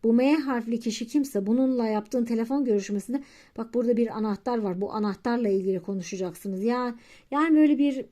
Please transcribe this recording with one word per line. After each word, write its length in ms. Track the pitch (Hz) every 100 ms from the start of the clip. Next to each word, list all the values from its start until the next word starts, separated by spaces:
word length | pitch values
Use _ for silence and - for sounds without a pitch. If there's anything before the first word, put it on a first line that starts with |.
Bu 100 | 226
M 220 | 233 262
harfli 460 | 311 269 240 233 233
kişi 260 | 226 214 233
kimse 400 | 294 277 202 196
bununla 420 | 240 262 254 226
yaptığın 360 | 214 214 254
telefon 400 | 233 233 226 277
görüşmesinde 580 | 269 208 196 202 - 269 277 - - -
bak 160 | 226
burada 220 | 233 233 233
bir 200 | 226 220
anahtar 420 | 214 196 - 240
var. 220 | 208 180
Bu 120 | 202
anahtarla 560 | 220 208 190 247 240 226
ilgili 320 | 196 190 190
konuşacaksınız. 840 | 180 196 175 190 185 165 202 185
Ya, 300 | 214 247 247 233 - - _
yani 260 | 269 320 302
böyle 220 | 302 285
bir 260 | 285 269 -